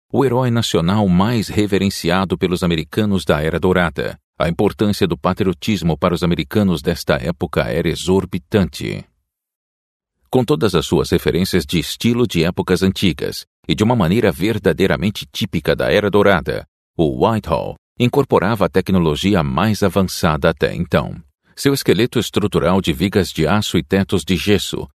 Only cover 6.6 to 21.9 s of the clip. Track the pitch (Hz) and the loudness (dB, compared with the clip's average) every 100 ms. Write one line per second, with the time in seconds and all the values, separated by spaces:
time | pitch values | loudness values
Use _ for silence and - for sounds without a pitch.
6.6 | 98 82 80 85 - 80 64 - 87 - | 0 0 -2 -4 -2 -2 -2 -4 -4 -2
7.6 | 62 69 82 73 78 95 90 92 - 107 | -2 -2 -2 -4 0 0 0 -8 -2 0
8.6 | 85 - 55 50 - _ _ _ _ _ | 0 -2 -8 -8 -12 _ _ _ _ _
9.6 | _ _ _ _ _ _ _ 127 120 151 | _ _ _ _ _ _ _ -2 0 0
10.6 | 110 85 73 82 65 87 - 67 95 90 | 2 0 2 0 2 0 0 0 0 0
11.6 | - 85 - - 117 120 120 85 82 90 | 0 -2 -4 -2 0 0 0 2 0 0
12.6 | 92 87 95 - 98 73 50 - - _ | 0 2 2 2 0 0 -4 -8 -14 _
13.6 | - 82 110 123 80 104 107 71 98 110 | -4 0 2 2 2 2 2 0 -2 0
14.6 | 98 80 95 73 90 - - - - 85 | 0 2 0 2 -2 -4 -12 -8 -6 -4
15.6 | - 73 60 95 101 101 101 92 71 53 | -2 0 2 2 2 2 4 2 0 -8
16.6 | - _ _ - 78 64 92 110 - 71 | -10 _ _ -2 0 2 0 0 -2 -4
17.6 | 50 - _ _ 120 143 127 107 95 113 | -4 -10 _ _ 0 2 2 2 2 0
18.6 | 90 95 92 92 80 73 90 101 73 65 | 0 0 0 2 2 0 0 2 0 0
19.6 | 107 101 101 98 92 - 90 76 85 82 | 0 0 0 0 -2 0 0 2 0 0
20.6 | 58 50 87 90 50 50 - _ _ - | -2 -2 -2 -2 -2 -10 -18 _ _ -2
21.6 | 139 139 - | 0 0 2